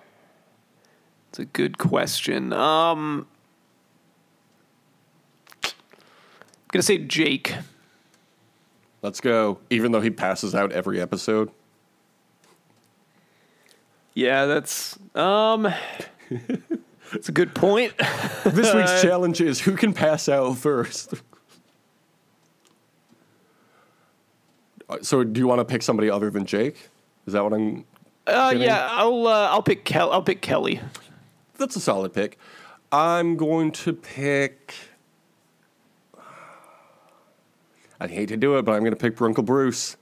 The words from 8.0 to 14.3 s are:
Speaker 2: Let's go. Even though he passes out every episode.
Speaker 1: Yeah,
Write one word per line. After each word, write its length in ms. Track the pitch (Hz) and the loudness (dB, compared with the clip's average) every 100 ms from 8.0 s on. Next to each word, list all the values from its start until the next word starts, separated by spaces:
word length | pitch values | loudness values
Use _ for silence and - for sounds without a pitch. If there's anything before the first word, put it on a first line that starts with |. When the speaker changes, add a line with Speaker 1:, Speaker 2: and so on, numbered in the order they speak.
| _ _ _ _ _ _ _ _ _ _ | _ _ _ _ _ _ _ _ _ _
Speaker 2:
Let's 200 | 104 - | -10 -4
go. 380 | 127 117 107 95 - | 0 2 2 -2 -2
Even 220 | 120 120 | 0 2
though 100 | 113 | 2
he 80 | 113 | 0
passes 440 | 101 95 95 104 101 | 0 -2 -2 -2 -2
out 160 | 101 | 0
every 280 | 90 95 95 | -2 -4 -4
episode. 500 | 87 98 - 110 110 - _ _ _ _ _ _ _ _ _ _ _ _ _ _ _ _ _ _ _ _ _ _ _ _ _ | -4 -4 0 0 0 -6 _ _ _ _ _ _ _ _ _ _ _ _ _ _ _ _ _ _ _ _ _ _ _ _ _
Speaker 1:
Yeah, 320 | - 123 | -2 2